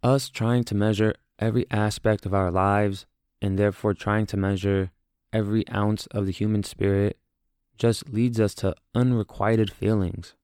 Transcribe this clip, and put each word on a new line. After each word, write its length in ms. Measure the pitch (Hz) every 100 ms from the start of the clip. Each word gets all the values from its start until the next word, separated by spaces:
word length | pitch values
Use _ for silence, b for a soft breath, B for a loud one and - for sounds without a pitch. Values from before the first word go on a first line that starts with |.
Us 260 | 120 139 -
trying 360 | - 113 123
to 100 | 117
measure 400 | 101 107 104 110 - _ _
every 320 | 113 117 -
aspect 560 | 107 107 - 113 107 -
of 80 |
our 160 | 98 92
lives 560 | 90 98 101 104 98 - _ _ _
and 160 | 101 95
therefore 380 | 104 98 107
trying 320 | 98 - 104 107
to 100 | 104
measure 540 | 98 98 98 98 92 _ _ _ _
every 300 | 113 101 110 -
ounce 360 | 101 104 107 -
of 200 | - 98
the 60 |
human 320 | 92 107 107
spirit 520 | 98 - 95 98 101 - _ _ _ _ _ _
just 300 | 117 110 -
leads 320 | 110 120 113
us 160 | 107 -
to 180 | 98 - _
unrequited 800 | 113 127 120 104 - 101 113 107
feelings 640 | - 98 107 90 - 85 _